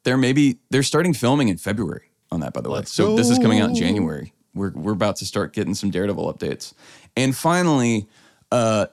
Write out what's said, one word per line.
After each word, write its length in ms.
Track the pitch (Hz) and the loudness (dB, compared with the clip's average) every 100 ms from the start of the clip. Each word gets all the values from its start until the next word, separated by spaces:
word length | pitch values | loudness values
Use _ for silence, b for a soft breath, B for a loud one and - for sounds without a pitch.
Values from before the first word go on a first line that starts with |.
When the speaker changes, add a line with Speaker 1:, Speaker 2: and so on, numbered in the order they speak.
Speaker 1:
they're 140 | - 131 | -2 2
maybe, 420 | 127 131 143 120 - | 4 4 4 2 -2
they're 140 | 131 | 0
starting 300 | 135 147 175 | 2 2 2
filming 340 | 139 120 143 120 | 2 2 2 2
in 100 | 90 | 0
February 540 | - 107 92 - _ _ - | -4 -4 -4 -6 _ _ -8
on 100 | 85 | -6
that, 120 | 71 | -6
by 80 | - | -6
the 80 | - | -6
way. 60 | 69 | -6
Speaker 2:
Let's 160 | - | -6
Speaker 1:
So 220 | - 208 220 | 0 2 2
this 160 | 240 | 4
is 80 | 247 | 4
coming 200 | 233 - | 4 4
out 100 | - | 2
in 40 | 240 | 0
Speaker 2:
go. 40 | |
Speaker 1:
January. 540 | - 104 82 71 - _ _ | 0 0 -2 -4 -12 _ _
We're, 180 | - 98 | -6 -6
we're 200 | 69 90 | -4 -4
about 220 | 104 104 92 | -2 -2 -2
to 80 | 92 | -6
start 260 | 104 82 | -4 -4
getting 200 | - 104 | -4 -4
some 160 | 104 101 | -4 -4
Daredevil 420 | 92 101 101 82 | -2 -4 -4 -6
updates. 420 | - 80 - - - B B B - | -6 -6 -8 -12 -20 B B B -2
And 180 | 131 131 | -2 0
finally, 720 | 165 175 180 143 120 110 101 b b b b | 0 2 2 2 2 0 -4 b b b b
uh, 340 | 120 113 110 95 | 0 2 0 -2